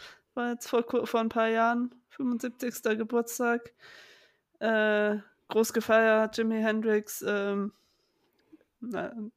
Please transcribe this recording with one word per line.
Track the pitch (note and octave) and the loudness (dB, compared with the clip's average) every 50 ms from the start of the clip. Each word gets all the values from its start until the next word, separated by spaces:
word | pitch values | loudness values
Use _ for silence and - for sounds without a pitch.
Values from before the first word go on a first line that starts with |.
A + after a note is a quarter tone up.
| - - - _ _ _ - | -20 -20 -20 _ _ _ -8
war | - A#3+ A#3+ A#3+ | -6 -4 -4 -4
jetzt | A#3+ - - | -6 -6 -2
vor | - A#3 A#3+ | 0 0 0
ku-, | - - A#3+ A3+ | 0 0 -2 -2
vor | A3+ - A#3 | 0 0 0
ein | A3+ A3+ | 0 0
paar | - A#3 A3+ A3+ | 0 0 0 2
Jahren, | A3+ A3+ A3+ A#3 A#3+ A#3+ B3 B3 - _ _ _ | 2 2 2 2 2 0 -2 -4 -6 _ _ _
fünfundsiebzigster | - - C#4 B3 B3 A3+ - B3 A#3+ - - A#3+ A3+ - - A3+ G#3+ | -10 -6 -4 -2 -2 -2 -4 -8 -8 -6 -6 -6 -6 -4 -2 -2 -2
Geburtstag. | G#3+ A3+ G#3+ B3 A#3+ A#3 A#3 - - B3 A#3+ A#3 A#3+ A#3 - _ _ - - - - - - - - _ _ _ _ _ _ _ - | -2 -2 -2 -2 -2 -2 -2 -4 -2 0 0 0 0 -2 -8 _ _ -20 -20 -20 -20 -20 -20 -20 -20 _ _ _ _ _ _ _ -4
Äh, | - G#3+ A3 G#3+ G#3+ G#3+ G#3+ G#3 G#3 G#3 G#3 G#3 G3+ - _ _ _ - | -2 0 2 2 4 4 2 2 2 2 0 -2 -4 -10 _ _ _ -2
groß | - G#3+ A3+ A3 - | 2 2 2 2 2
gefeiert, | A#3 A3 - A3 A3 A3+ A3 A3 A3 A3 G#3+ - - | -2 2 4 6 6 6 6 6 4 2 0 0 -2
Jimi | A3+ A3 A3+ A3 | -2 0 0 0
Hendrix, | G#3+ A3 G#3+ A3 A3 A3+ G#3+ G#3 G#3 - - - - - | 0 0 0 0 0 2 0 0 0 -4 -10 -8 -4 -2
ähm, | G#3 G3+ G3+ G3+ G3+ G3+ G3 G#3 - _ _ _ _ _ _ _ _ _ _ _ _ _ _ _ - - _ _ _ - | -2 0 0 -2 -2 -2 -4 -4 -8 _ _ _ _ _ _ _ _ _ _ _ _ _ _ _ -20 -20 _ _ _ -16
na, | A#3 A#3+ A3+ F#3 - - A#3 A#3 G#3+ G#3+ - | -12 -10 -8 -8 -8 -8 -8 -10 -12 -12 -14